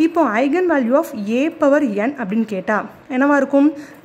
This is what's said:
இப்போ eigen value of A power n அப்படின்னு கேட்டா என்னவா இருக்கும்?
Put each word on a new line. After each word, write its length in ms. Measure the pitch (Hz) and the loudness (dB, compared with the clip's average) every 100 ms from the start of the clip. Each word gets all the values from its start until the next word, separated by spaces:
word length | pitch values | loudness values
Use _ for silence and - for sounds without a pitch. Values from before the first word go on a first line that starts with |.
இப்போ 160 | 330 339 285 208 | 0 2 0 2
eigen 260 | 277 330 370 | 0 0 0
value 240 | 294 233 269 | 0 2 0
of 80 | 320 220 202 233 | 0 -6 -4 -2
A 20 | 311 - | -2 0
power 220 | 294 285 285 202 226 | 2 2 2 -2 -4
n 60 | 285 | -4
அப்படின்னு 260 | 208 220 220 | -4 -2 -2
கேட்டா 240 | 190 180 208 - - - | -4 -4 -4 -4 -14 -8
என்னவா 200 | 262 277 285 | -2 2 2
இருக்கும்? 260 | 269 277 294 302 - - | 2 2 2 0 -12 -8